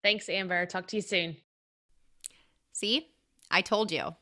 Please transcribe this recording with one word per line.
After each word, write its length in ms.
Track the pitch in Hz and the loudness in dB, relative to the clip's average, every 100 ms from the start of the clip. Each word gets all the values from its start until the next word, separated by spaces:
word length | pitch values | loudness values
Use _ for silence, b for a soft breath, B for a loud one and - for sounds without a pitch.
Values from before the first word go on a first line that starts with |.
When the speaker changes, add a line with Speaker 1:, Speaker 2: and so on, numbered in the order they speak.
| 208 | 4
Speaker 1:
Thanks, 240 | 214 - | 2 0
Amber. 360 | 190 190 175 180 | -2 0 0 0
Talk 220 | 185 180 | -4 -4
to 80 | 214 | -4
you 60 | |
soon. 340 | - 190 165 156 _ _ _ _ _ _ _ _ - b b b _ | 0 0 0 -6 _ _ _ _ _ _ _ _ -18 b b b _
Speaker 2:
See, 360 | - 208 247 320 _ _ _ - | -6 0 0 -2 _ _ _ 0
I 100 | 175 | 0
told 300 | 196 214 214 | 2 0 2
you. 240 | 160 73 170 | -2 -4 -8